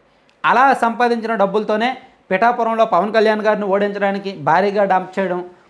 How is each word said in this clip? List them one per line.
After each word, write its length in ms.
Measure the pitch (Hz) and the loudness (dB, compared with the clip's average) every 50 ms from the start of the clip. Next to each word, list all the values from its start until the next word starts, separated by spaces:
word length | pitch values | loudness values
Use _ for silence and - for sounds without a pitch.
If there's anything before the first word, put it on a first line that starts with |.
| _ _ _ _ _ _ _ _ - | _ _ _ _ _ _ _ _ -2
అలా 300 | 156 185 233 269 277 254 | 0 2 4 4 2 2
సంపాదించిన 600 | 247 240 233 220 208 240 240 233 233 214 226 233 | 2 0 -2 0 0 0 0 0 -2 -4 -4 -2
డబ్బులతోనే 640 | 202 202 190 180 214 208 214 214 214 226 254 262 - - - _ _ _ - | -2 -2 0 0 -2 -2 -2 -2 -2 -2 -4 -4 -8 -14 -20 _ _ _ -6
పిఠాపురంలో 540 | 190 185 226 233 185 240 233 226 226 220 226 | -2 0 0 0 0 0 -2 -2 0 2 4
పవన్ 300 | - - - 190 220 214 | 4 4 4 2 2 2
కళ్యాణ్ 280 | 226 214 220 214 214 | 2 2 2 2 2
గారిని 220 | 208 214 214 196 208 | 0 0 0 0 0
ఓడించడానికి 680 | 196 190 202 202 208 196 202 202 196 196 202 196 196 196 | 0 0 0 0 -2 -2 -2 -2 -2 -2 -4 -6 -10 -10
భారీగా 480 | 156 143 151 160 180 196 202 190 208 202 | -4 0 2 2 2 2 2 0 0 0
డంప్ 340 | 190 185 185 180 175 - 196 | 2 0 0 -2 -4 -4 -4
చేయడం, 320 | 190 180 180 180 180 - - _ _ _ | -4 -4 -4 -6 -8 -10 -16 _ _ _